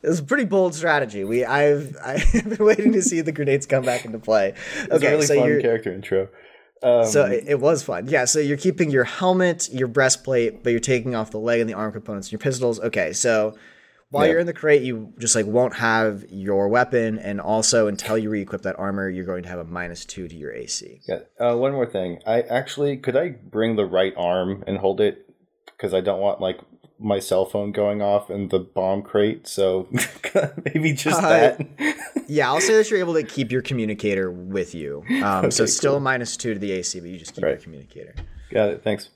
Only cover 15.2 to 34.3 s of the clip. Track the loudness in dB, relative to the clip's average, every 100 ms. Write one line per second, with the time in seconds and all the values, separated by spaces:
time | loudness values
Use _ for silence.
15.2 | 0 0 2 2 2 0 2 4 2 -2
16.2 | -12 -10 -2 2 4 2 2 2 0 -2
17.2 | -6 -6 0 0 2 4 2 0 -2 -2
18.2 | 0 -4 -4 -6 -6 -6 -4 -4 -4 -4
19.2 | -6 -8 -8 -10 -10 -8 -8 -10 -14 -12
20.2 | -12 -12 -12 -12 -10 -10 -10 -16 -8 -8
21.2 | -8 _ 0 2 0 0 -2 -2 -6 -6
22.2 | 0 0 2 -2 -4 -2 -2 -2 0 0
23.2 | -2 -8 -8 -2 0 0 0 2 0 0
24.2 | -2 0 -2 -4 -6 -2 -2 2 0 0
25.2 | -16 _ _ _ -20 _ -2 0 0 0
26.2 | 0 0 -4 -4 -12 -20 _ _ -2 -2
27.2 | 2 0 0 -2 -4 0 0 0 2 0
28.2 | 0 -6 0 -2 -2 -2 0 -2 0 2
29.2 | 2 0 -8 0 2 2 -2 -4 -4 -6
30.2 | -2 -2 -2 -6 -4 -2 0 0 0 2
31.2 | 4 6 6 2 -8 -4 -4 -4 -8 -10
32.2 | -2 0 2 2 4 4 4 0 2 0
33.2 | -2 -4 -2 -2 -2 -4 -2 -2 0 0
34.2 | -2